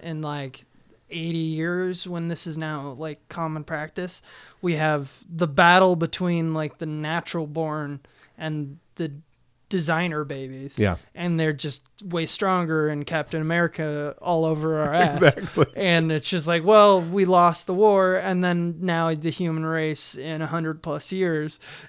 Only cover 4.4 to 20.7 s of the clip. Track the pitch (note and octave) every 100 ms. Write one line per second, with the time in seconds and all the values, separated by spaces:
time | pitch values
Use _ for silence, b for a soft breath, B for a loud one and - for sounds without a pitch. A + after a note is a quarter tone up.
4.4 | B B F3+ D#3 D#3 D3+ C3+ - - E3
5.4 | E3+ C#3 F3 F3+ F#3 E3+ E3 - F3+ E3+
6.4 | D#3+ D#3 D3+ - D#3 D3+ D3+ E3 - E3+
7.4 | D3+ D3+ D#3+ D3+ C#3+ C#3+ b b b -
8.4 | D#3 D3+ C#3+ D3+ _ - D#3+ C#3+ - _
9.4 | _ _ _ F#3+ D#3 E3 F3 D3+ C#3+ C#3
10.4 | C3 C3 C#3 - G#2 F2 - - F3 E3
11.4 | D#3 C#3+ D3+ - _ - G3+ E3+ D#3+ -
12.4 | G3 F#3 E3 D#3 D3+ D3 C#3+ D#3+ C#3+ D#3+
13.4 | D#3+ E3+ E3+ - D#3 D3 D3 - - E3
14.4 | D#3+ D#3 D#3+ D#3 D3 D#3+ F3 E3 D#3+ -
15.4 | F#3+ - - - F#3+ E3+ D#3+ D#3 - F3+
16.4 | D#3 E3+ E3+ G#3+ G#3 F#3+ E3 G3 F#3 F3+
17.4 | F3 E3 - F#3 G#3+ G3 F#3 F#3 F#3+ F3+
18.4 | F3+ F3 E3+ E3 F3+ E3 E3 D#3 D#3+ D3+
19.4 | F3 D#3+ D#3+ D#3+ D#3 C#3+ - - D3 D#3
20.4 | D3+ E3 D#3+